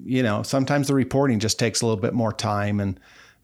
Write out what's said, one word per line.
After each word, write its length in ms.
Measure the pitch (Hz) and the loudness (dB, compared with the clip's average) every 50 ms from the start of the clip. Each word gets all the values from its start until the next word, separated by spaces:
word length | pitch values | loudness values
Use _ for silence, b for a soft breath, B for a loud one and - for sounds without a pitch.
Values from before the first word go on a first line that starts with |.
| - | -8
you 180 | - 131 127 127 | -4 -2 0 0
know, 180 | 110 104 110 110 | 0 0 -2 -2
sometimes 460 | - - 135 131 - 147 147 139 139 | 0 0 0 2 2 0 0 2 2
the 60 | 139 | 2
reporting 440 | 135 123 127 - 135 139 143 120 104 | 2 2 2 2 2 2 2 2 2
just 200 | 107 110 - - | 0 0 0 0
takes 240 | 123 113 98 - 123 | 0 0 0 0 0
a 40 | |
little 140 | 113 110 98 | 0 0 0
bit 140 | 107 117 - | 0 -2 0
more 180 | 120 117 110 107 | 0 0 0 -2
time, 480 | - - 107 104 101 101 104 104 101 | -2 -2 -2 -2 0 0 0 0 0
and, 180 | 101 98 95 - B B B B B B B B | 0 -2 -4 -6 B B B B B B B B